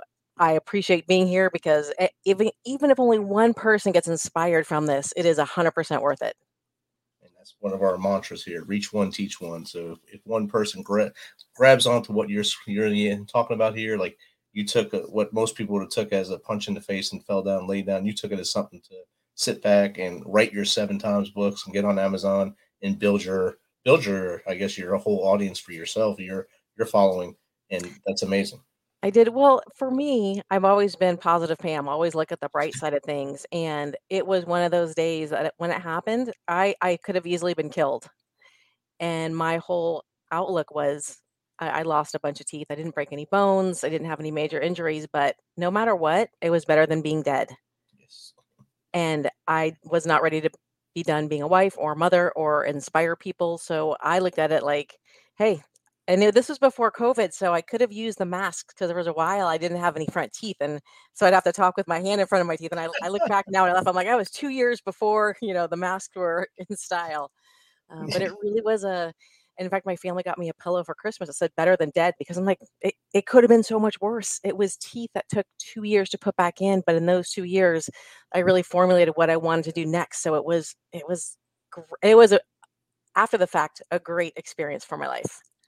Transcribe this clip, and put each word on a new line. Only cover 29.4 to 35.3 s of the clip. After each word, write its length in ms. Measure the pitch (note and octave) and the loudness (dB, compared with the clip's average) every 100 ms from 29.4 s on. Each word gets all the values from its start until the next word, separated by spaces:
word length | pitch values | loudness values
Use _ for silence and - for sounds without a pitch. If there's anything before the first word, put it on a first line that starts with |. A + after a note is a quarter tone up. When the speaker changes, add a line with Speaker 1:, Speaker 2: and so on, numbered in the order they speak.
| C#4 B3+ - - | 6 6 2 -8
Speaker 1:
for 160 | C4 | -4
me, 500 | B3+ D4 B3 G3 G3 - | -2 0 0 0 -4 -2
I've 160 | G3 F#3+ | 2 4
always 300 | G3+ G3+ E3+ | 4 2 2
been 220 | F3+ F3 | 0 2
positive 420 | F3 E3+ D#3+ D#3+ | 2 2 0 -4
Pam, 280 | E3+ D3+ C#3+ | -4 -4 -4
always 280 | D3 E3+ D#3 | -2 -2 -2
look 160 | D#3 | -4
at 80 | E3 | -6
the 80 | C#3+ | -6
bright 260 | D3 D3+ C3+ | -4 -4 -4
side 180 | D3+ C#3+ | -4 -2
of 80 | |
things. 420 | - C#3+ C#3 C#3 - | -4 -6 -6 -10 -10
And 440 | E3+ E3 D3+ D3 C3 - | -6 -4 -6 -6 -10 -6
it 160 | F#3+ F3+ | -4 0
was 200 | F#3+ E3+ | -2 0
one 180 | F3 | 0
of 80 | E3+ | 2
those 240 | F3 E3 D#3 | 0 0 -2
days 340 | E3 D#3+ | -2 -2
that 160 | D3+ | -4